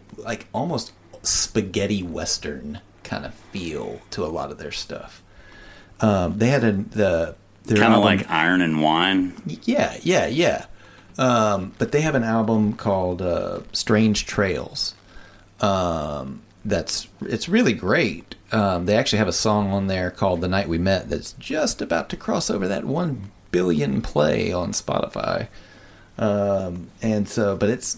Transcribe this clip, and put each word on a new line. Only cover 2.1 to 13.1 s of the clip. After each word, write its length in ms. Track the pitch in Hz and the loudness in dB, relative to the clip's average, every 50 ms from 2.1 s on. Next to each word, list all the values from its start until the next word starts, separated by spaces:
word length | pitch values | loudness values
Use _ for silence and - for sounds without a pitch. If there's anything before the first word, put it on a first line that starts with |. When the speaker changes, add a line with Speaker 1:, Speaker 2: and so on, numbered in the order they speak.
| 76 76 85 - - - - 76 71 - 69 73 76 - - - - - - | -6 -6 -4 -4 -4 -4 -6 -8 -10 -10 -10 -12 -12 -12 -16 -20 -20 -16 -12
Speaker 1:
kind 220 | - - - - | -8 -8 -8 -8
of 80 | - - | -10 -14
feel 680 | - - - - 98 85 80 76 67 - - - - - - | -16 -18 -12 -10 -8 -8 -6 -6 -6 -8 -8 -10 -12 -12 -10
to 120 | - - - | -6 -6 -4
a 40 | |
lot 240 | 78 80 73 69 71 | -4 -4 -6 -6 -8
of 80 | 71 - | -10 -12
their 120 | 80 73 | -12 -10
stuff. 520 | - - - - 73 - - - - - - - - - - - - - - - - - - - - - | -10 -10 -10 -10 -12 -12 -12 -16 -20 -20 -20 -20 -20 -20 -20 -20 -20 -20 -20 -20 -20 -20 -20 -14 -6 0
Um, 360 | 113 107 101 95 87 82 90 | 2 2 4 2 2 0 0
they 120 | 107 110 123 | 2 2 4
had 140 | 143 135 117 | 4 4 4
a, 100 | 113 98 | 2 2
the, 640 | 95 110 - - 107 101 95 85 82 82 78 - - - - - - - | 2 -2 -2 0 2 2 2 2 0 0 -2 -6 -14 -20 -20 -20 -10 -2
their 140 | - 113 | 2 4
Speaker 2:
Kinda 180 | 104 104 110 113 | 4 6 6 6
Speaker 1:
album 80 | 107 101 | 6 6
Speaker 2:
like 260 | 98 95 92 - - | 6 4 2 0 0
Iron 320 | 82 78 80 87 92 90 | 2 2 4 4 4 4
and 220 | 87 80 78 78 78 | 4 2 2 4 4
Wine? 580 | 78 80 82 90 95 95 92 92 90 - - - | 4 4 4 4 2 2 2 0 -2 -4 -8 -10
Speaker 1:
Y-, 100 | 151 160 - - | -10 -10 -6 -2
yeah, 340 | 226 254 - 131 - - - - | 0 0 2 0 0 -2 -4 0
yeah, 240 | 165 185 135 87 | 2 2 2 2
yeah. 380 | 80 123 156 175 117 73 - - - - - - - - - - - - | 0 0 2 2 2 0 -2 -6 -12 -18 -20 -20 -20 -20 -20 -20 -10 -2
Um, 560 | - 131 127 123 113 110 107 101 95 92 98 - - | 0 2 4 4 4 4 4 2 0 -2 -4 -4 -4
but 120 | 127 120 | -2 2
they 100 | - 147 | 2 2
have 120 | 156 156 143 | 2 2 2
an 100 | 123 113 | 2 2
album 500 | 113 113 113 107 110 113 107 107 104 107 | 2 2 2 2 2 4 4 2 2 0
called, 500 | - - 107 98 95 92 90 | -2 0 0 2 2 2 0